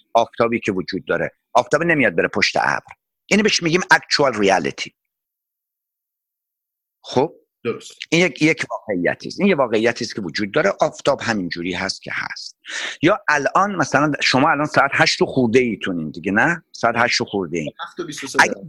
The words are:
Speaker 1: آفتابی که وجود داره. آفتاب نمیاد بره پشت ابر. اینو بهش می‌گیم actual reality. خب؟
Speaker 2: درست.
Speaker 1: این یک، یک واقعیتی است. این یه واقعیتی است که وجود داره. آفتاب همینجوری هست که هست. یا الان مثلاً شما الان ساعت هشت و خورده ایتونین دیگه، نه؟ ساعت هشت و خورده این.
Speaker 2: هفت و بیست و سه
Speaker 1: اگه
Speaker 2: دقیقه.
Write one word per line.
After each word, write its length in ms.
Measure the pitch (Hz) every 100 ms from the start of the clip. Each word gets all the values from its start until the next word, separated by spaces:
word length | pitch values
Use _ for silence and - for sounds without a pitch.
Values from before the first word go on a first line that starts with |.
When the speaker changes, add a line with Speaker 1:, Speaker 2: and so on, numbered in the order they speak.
| _
Speaker 1:
آفتابی 460 | 117 117 - 117 117
که 120 | -
وجود 340 | 95 82 92 71
داره. 260 | 85 80 - _
آفتاب 300 | 120 123 147
نمیاد 320 | 170 156 113 87
بره 120 | 90
پشت 300 | - - -
ابر. 360 | - 67 - - _ _ _
اینو 180 | 196
بهش 200 | 202 -
می‌گیم 180 | 170 175
actual 520 | - 160 - - 139
reality. 580 | 107 98 92 67 - - - _ _ _ _ _ _ _ _ _ _ _ _ _ _ _ _ _ _ _ _
خب؟ 320 | - 123 147 - _ _
Speaker 2:
درست. 300 | 120 107 - - -
Speaker 1:
این 160 | 165 180
یک، 160 | 180
یک 240 | 151 160 -
واقعیتی 580 | 113 - 92 82 67 60
است. 120 | -
این 100 | 196
یه 60 | 165
واقعیتی 500 | 127 110 117 117 113
است 100 | -
که 60 |
وجود 300 | 90 71 104
داره. 220 | 147 190 -
آفتاب 400 | 156 - - 135
همینجوری 520 | - 110 87 85 85
هست 280 | 92 95 -
که 100 | -
هست. 440 | - - - - - - - - -
یا 180 | 165 208 -
الان 460 | 147 135 170 196 190
مثلاً 360 | 139 135 151 139
شما 280 | - 131 147
الان 140 | 143 151
ساعت 260 | - 135
هشت 280 | - 160 -
و 40 | 180
خورده 340 | - 120 120
ایتونین 520 | 123 98 - 87 78
دیگه، 200 | 87 85
نه؟ 320 | 104 135 170 -
ساعت 240 | - 117 117
هشت 240 | 120 -
و 40 | 117
خورده 320 | 101 87 85
این. 140 | 76 - -
Speaker 2:
هفت 120 | -
و 60 | 175
بیست 180 | 143
و 40 | 135
سه 120 | 135
Speaker 1:
اگه 100 | 170
Speaker 2:
دقیقه. 160 | -